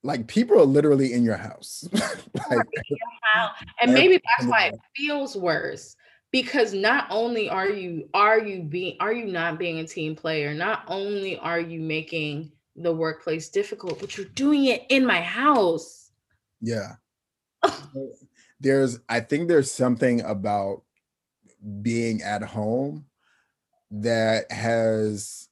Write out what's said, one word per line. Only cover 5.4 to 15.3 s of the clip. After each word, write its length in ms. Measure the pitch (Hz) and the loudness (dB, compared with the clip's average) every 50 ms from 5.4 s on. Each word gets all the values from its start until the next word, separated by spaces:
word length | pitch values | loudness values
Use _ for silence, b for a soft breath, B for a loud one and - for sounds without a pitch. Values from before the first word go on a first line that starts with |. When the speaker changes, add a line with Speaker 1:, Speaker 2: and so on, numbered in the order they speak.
| 180 170 156 151 147 139 - - - - - b b b b b b _ | 0 0 0 0 -2 -6 -8 -10 -14 -20 -20 b b b b b b _
Speaker 2:
because 420 | - 262 247 - - 285 226 214 196 | -2 -2 -2 0 2 2 2 2 2
not 320 | 196 196 220 254 285 - - | 0 2 2 2 2 0 -2
only 400 | 185 220 233 240 240 226 208 - | -2 -2 0 0 -2 -2 -2 -2
are 200 | 185 190 190 202 | -2 -2 0 -2
you, 400 | 214 202 185 180 170 160 - - - | -2 -4 -6 -8 -8 -8 -8 -4 2
are 240 | 196 202 214 220 220 | 4 4 6 6 4
you 220 | 220 208 196 185 | 2 0 -6 -8
being, 340 | 170 147 151 180 185 175 - - | -8 -6 -6 -6 -6 -6 -6 -4
are 120 | 175 214 | -2 -2
you 140 | 226 240 226 | -2 -2 -4
not 320 | 202 180 170 165 170 156 165 | -4 -4 -2 -2 -2 -4 -4
being 200 | 185 175 165 160 | -4 -4 -4 -6
a 80 | 160 | -8
team 300 | 156 - - 156 156 156 | -8 -8 -6 -6 -6 -6
player, 360 | 151 - 160 160 156 147 147 | -6 -4 -2 -2 -2 -2 -4
not 320 | 147 156 175 208 220 - - - | -4 -4 -2 -4 -4 -4 -6 -8
only 500 | 180 196 196 202 208 202 196 190 175 - | -8 -6 -4 -4 -4 -4 -6 -6 -8 -8
are 220 | - 165 170 170 | -6 -4 -4 -4
you 180 | 170 165 165 160 | -4 -6 -8 -8
making 720 | 160 160 156 156 156 - 170 165 151 151 147 147 160 147 _ _ _ _ _ | -6 -4 -4 -6 -6 -6 -6 -6 -4 -4 -6 -8 -10 -12 _ _ _ _ _
the 180 | 147 170 170 | -6 -4 -2
workplace 560 | 165 160 160 160 156 - - 170 156 160 156 - | -2 0 -2 -4 -4 -6 -6 -6 -6 -6 -6 -4
difficult, 520 | - 196 208 202 214 202 - 180 156 - | -4 -4 -4 -4 -8 -10 -8 -10 -8 -8
but 160 | 196 196 - | -10 -12 -10
you're 100 | 208 196 - | -12 -14 -12
doing 360 | - - 269 285 302 285 277 | -6 -2 2 2 4 4 4
it 180 | 262 233 - - - | 2 2 0 0 0
in 180 | 262 269 262 | 2 2 4
my 140 | 240 196 170 | 4 2 0
house. 920 | 165 175 | -2 -4